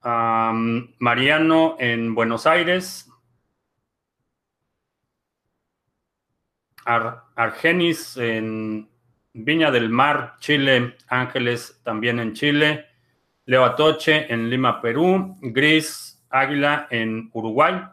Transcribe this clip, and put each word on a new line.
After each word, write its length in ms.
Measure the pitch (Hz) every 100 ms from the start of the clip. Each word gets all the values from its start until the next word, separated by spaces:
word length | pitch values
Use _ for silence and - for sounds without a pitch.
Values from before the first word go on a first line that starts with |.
am, 920 | 120 117 113 113 113 113 113 117 120 _
Mariano 760 | 123 120 131 151 160 160 160 160
en 360 | 123 117 117 113
Buenos 300 | 113 117 156
Aires, 640 | 170 170 185 185 - - _ _ _ _ _ _ _ _ _ _ _ _ _ _ _ _ _ _ _ _ _ _ _ _ _ _ _ _ _ _ _ _ _ _ _ _ _ -
Ar-, 380 | 117 113 - _ -
Argenis 800 | 113 - 165 180 170 156 - 131
en 720 | 117 113 110 110 110 107 107 _ _ _ _
Viña 380 | 117 113 160 156
del 180 | 127 113
Mar, 460 | 120 143 147 123 -
Chile, 560 | - 147 135 127 123 - _
Ángeles 760 | 127 123 135 120 117 - _
también 360 | - 107 117 120
en 140 | 113
Chile, 520 | 107 147 147 151 151 - _ _ _ _ _ -
Leo 200 | 127 127
Atoche 680 | 123 156 156 - 151 151
en 160 | 117 113
Lima, 320 | 131 131 113
Perú, 560 | 117 131 180 190 190 -
Gris 840 | 127 117 147 156 156 - - _ _
Águila 560 | 131 135 143 143 151 147
en 400 | 120 113 110 113
Uruguay. 480 | 113 110 113 160 185 -